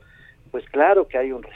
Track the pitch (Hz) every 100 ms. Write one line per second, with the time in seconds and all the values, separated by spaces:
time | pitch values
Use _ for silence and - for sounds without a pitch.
0 | _ _ - _ - 127 - 143 165 196
1 | 156 127 131 123 -